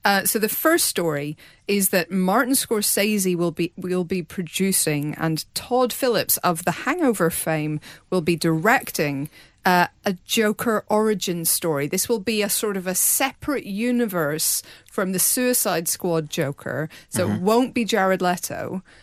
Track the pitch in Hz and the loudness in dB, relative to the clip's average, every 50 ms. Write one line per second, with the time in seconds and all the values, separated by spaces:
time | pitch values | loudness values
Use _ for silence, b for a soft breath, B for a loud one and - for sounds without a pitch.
0 | - 208 202 196 - - - 220 202 214 - - - 320 330 339 - - - - | 2 4 2 2 2 0 0 0 0 -2 -2 0 2 2 4 4 2 0 0 0
1 | 175 165 151 143 143 147 151 B B B B B B - 202 202 190 - - 185 | 0 0 -2 -2 -4 -6 -8 B B B B B B 0 0 2 2 2 2 0
2 | 165 - 185 190 185 185 190 240 262 233 269 247 - - 233 214 208 - - 220 | 0 2 0 0 2 2 4 2 2 2 0 0 0 0 -2 0 0 0 0 2
3 | 202 214 214 208 190 185 180 165 175 170 160 - 170 165 _ - 175 180 180 185 | 2 2 2 2 2 0 0 0 0 -2 0 -2 -4 -4 _ -8 -6 -2 -2 -2
4 | 180 160 190 185 160 - - - 180 156 - - 190 196 185 - - 156 151 147 | -2 -2 -2 -4 -4 -6 -8 -8 -8 -6 -2 -2 0 2 2 2 0 0 0 0
5 | 143 151 147 - 156 165 160 156 - _ _ - - - 247 254 254 240 - - | -2 -4 -4 -2 -2 -2 0 -2 -4 _ _ -10 -4 0 2 2 2 2 0 0
6 | - 254 226 175 - - - - - 180 175 165 - 185 165 - - 156 220 359 | 0 2 2 2 2 0 -2 0 2 0 0 0 -2 -4 -4 -2 -4 -4 -2 2
7 | - 254 220 - 170 165 - - - 165 160 156 151 151 151 147 B B B B | 2 0 2 2 0 0 0 -2 -2 -2 -2 -2 -2 -2 -4 -6 B B B B
8 | B _ 185 185 156 170 175 156 - 165 160 160 160 214 247 277 - - - - | B _ -2 -2 2 0 0 2 2 0 0 2 4 4 4 2 2 -2 -4 -2
9 | 160 147 143 135 143 - B B B B B B _ 190 180 175 175 - _ _ | -2 -2 -2 -4 -6 -8 B B B B B B _ 4 4 4 4 2 _ _
10 | _ 208 190 - _ - - 226 220 208 208 - - 247 220 208 - _ 214 214 | _ -4 -4 -4 _ -4 0 2 2 2 0 0 -2 0 0 0 0 _ 2 2
11 | 220 220 214 185 - - 175 170 165 165 - - - 170 156 139 139 151 - - | 4 2 0 0 -2 -4 -4 -2 0 -2 -2 0 0 0 0 0 0 -2 -2 -2
12 | - - 240 220 190 - 226 208 202 196 - - - 214 202 196 175 185 185 - | 0 0 -2 -2 0 -2 0 0 0 0 0 -2 -2 -2 -2 -2 -4 -2 -2 0
13 | - - - - 277 269 262 _ - 294 285 233 - 202 196 202 233 247 247 240 | 0 0 2 2 0 -2 -2 _ -4 -4 -4 -4 -4 -6 -4 -2 0 0 2 0
14 | 240 214 190 175 156 143 151 160 - - - - B B B B B B - - | 0 0 0 0 0 0 0 0 -2 -2 -2 -4 B B B B B B -4 -2
15 | 202 185 190 180 - - - 254 254 247 247 240 - 214 175 165 170 - - - | -2 0 0 0 0 0 0 2 2 2 2 2 0 0 0 0 -2 -2 -6 -2
16 | - 180 165 160 156 151 - - 156 135 143 - - 123 127 131 156 160 B B | -2 0 0 0 -2 -2 -4 -2 -2 -2 -4 -6 -8 -6 -6 -6 -6 -8 B B
17 | B B - - 180 196 208 170 180 202 220 240 262 240 - 247 233 190 226 208 | B B -4 -2 0 0 0 0 2 4 4 4 2 2 0 -2 0 2 2 2
18 | 190 190 190 185 185 180 180 180 - - - - - - - 190 - B B B | 4 4 2 2 2 0 0 0 -4 -8 -8 -8 -6 -6 -6 -8 -10 B B B